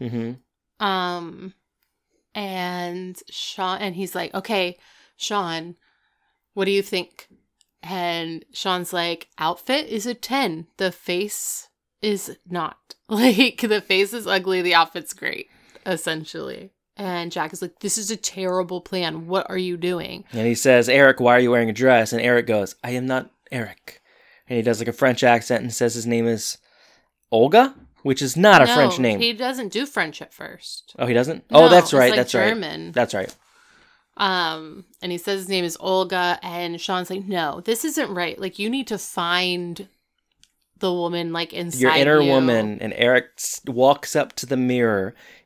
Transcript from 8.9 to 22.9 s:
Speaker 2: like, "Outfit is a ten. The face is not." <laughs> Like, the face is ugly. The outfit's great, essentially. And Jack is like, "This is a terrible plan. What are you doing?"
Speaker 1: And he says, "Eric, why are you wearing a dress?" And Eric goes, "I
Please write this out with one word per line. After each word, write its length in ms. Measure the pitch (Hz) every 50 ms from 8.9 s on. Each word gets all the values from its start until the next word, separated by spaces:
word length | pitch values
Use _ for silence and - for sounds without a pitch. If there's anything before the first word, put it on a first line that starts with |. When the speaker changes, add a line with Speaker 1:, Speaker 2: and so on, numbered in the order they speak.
| 185
Speaker 2:
like, 340 | 175 170 170 165 165 - _ _
"Outfit 500 | - 156 165 175 - - - 262 302 294
is 180 | - 226 208 208
a 80 | 247 240
ten. 540 | 240 - - 254 277 262 185 160 160 165 - _
The 140 | - 190 180
face 760 | - - - - 175 180 208 208 - - - - - - - _ _ _ _ _ _ _
is 360 | - 214 202 190 - - - - _ 175
not." 280 | 180 175 156 - - _ _ -
<laughs> 40 | - _ _ -
Like, 520 | 220 208 240 254 196 202 262 233 - -
the 180 | 240 208 208 202
face 320 | - - 190 190 202 196
is 160 | 233 233 208
ugly. 340 | 180 196 190 185 190 185 180
The 140 | 175 180 170
outfit's 380 | 165 165 - - 175 156 - -
great, 340 | - - - - - - _ _ _ _ _ - - -
essentially. 840 | 185 180 165 - 170 160 160 156 - - 160 139 131 - - 190 196 _ _ _ _ _
And 340 | - 202 185 175 175 170 170
Jack 220 | - 175 156 160 190
is 80 | -
like, 180 | 190 170 - _
"This 180 | - 190 -
is 140 | 220 208 208
a 60 | 220
terrible 640 | - - - - 190 190 180 185 185 180 175 180 175
plan. 460 | - - 196 185 175 160 156 160 165
What 220 | 165 185 190 - -
are 80 | 185
you 200 | 185 185 180 175
doing?" 480 | 170 175 180 180 165 - - - - - _ -
Speaker 1:
And 120 | 113 113
he 100 | 120 117
says, 340 | 113 - 135 127 120 117 123
"Eric, 320 | 131 139 139 135 131 -
why 160 | 123 120 120
are 20 | 123
you 120 | 127 120
wearing 180 | 120 120 117 113
a 40 | 104
dress?" 380 | 113 131 131 127 117 110 -
And 100 | 117 113
Eric 260 | - 123 123 120 -
goes, 280 | 117 110 104 95 - - _ -
"I 80 | 123